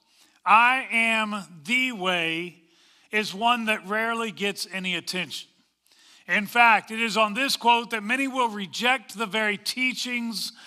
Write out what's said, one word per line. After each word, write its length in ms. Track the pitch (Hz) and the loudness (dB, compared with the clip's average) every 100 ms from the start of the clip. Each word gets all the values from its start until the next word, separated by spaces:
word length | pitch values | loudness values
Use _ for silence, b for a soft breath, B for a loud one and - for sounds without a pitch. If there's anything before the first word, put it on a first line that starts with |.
| b b b b | b b b b
"I 440 | 185 214 240 262 214 | 4 6 6 2 0
am 720 | 226 226 220 214 208 160 170 | 0 2 2 0 -6 -10 -14
the 280 | 139 247 262 | -2 0 0
way," 720 | 226 180 180 165 165 175 - b b b b b | -2 -2 0 0 -2 -6 -12 b b b b b
is 240 | 214 208 | -4 -4
one 320 | 190 233 240 220 | 0 0 2 0
that 200 | 214 190 | -2 -2
rarely 440 | 214 226 226 226 | -2 -2 -2 -4
gets 360 | 147 202 196 - | -4 -4 -4 -8
any 280 | 190 185 | -6 -4
attention. 540 | 175 165 185 160 - - _ _ _ b b b b - | -6 -6 -6 -6 -10 -14 _ _ _ b b b b -2
In 200 | 185 196 | -2 2
fact, 440 | 240 233 208 - | 6 6 6 2
it 100 | 220 | -4
is 160 | 226 196 | -2 2
on 180 | 214 | 2
this 220 | 202 269 - | 2 -2 2
quote 340 | 233 233 233 | 4 4 2
that 120 | 220 | -6
many 240 | 208 254 269 | -2 -2 -2
will 220 | 254 240 | 0 -2
reject 680 | 208 185 135 240 262 208 190 | -2 -8 -2 0 0 -4 -8
the 100 | 220 | -4
very 300 | 214 214 202 | -2 -2 -2
teachings 960 | 208 - 254 240 247 240 233 202 - B | -6 -2 -2 -2 -4 -6 -6 -6 -8 B